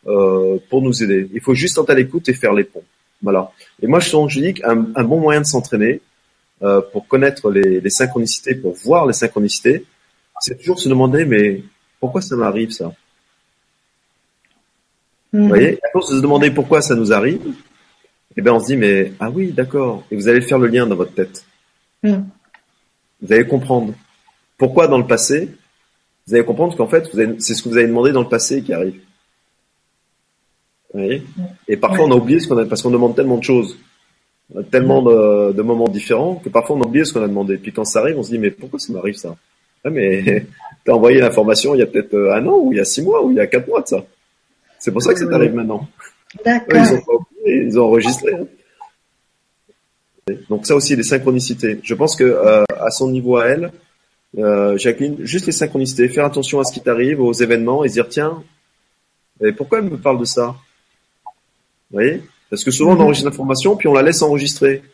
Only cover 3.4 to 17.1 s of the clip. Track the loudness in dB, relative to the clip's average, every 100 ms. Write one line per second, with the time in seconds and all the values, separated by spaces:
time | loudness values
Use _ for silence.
3.4 | -2 _ _ _ 0 0 2 0 0 -2
4.4 | -4 -2 -2 0 0 -2 0 2 2 2
5.4 | 0 -4 -2 -2 0 -2 _ _ _ _
6.4 | _ _ 0 0 0 -10 -2 2 2 0
7.4 | 0 2 2 2 -2 -2 -2 -2 -4 -6
8.4 | -6 -6 -6 -8 0 2 2 -2 -4 -2
9.4 | -2 0 0 -2 -4 _ _ _ _ -12
10.4 | -10 -8 -4 -4 0 2 2 0 2 2
11.4 | 2 -2 -10 _ _ _ -6 -6 -6 -4
12.4 | -2 -2 -6 -8 -12 -12 _ _ _ _
13.4 | _ _ _ _ _ _ _ _ _ _
14.4 | _ _ _ _ _ _ _ _ _ 2
15.4 | 4 6 4 2 -2 -2 -2 0 2 4
16.4 | 4 0 2 2 2 0 2